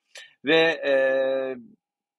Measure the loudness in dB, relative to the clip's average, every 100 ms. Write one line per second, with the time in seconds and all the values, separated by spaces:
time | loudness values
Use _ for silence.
0 | _ -20 -20 _ 0 2 2 0 0 2
1 | 2 2 0 -2 -6 -10 -16 _ _ _
2 | _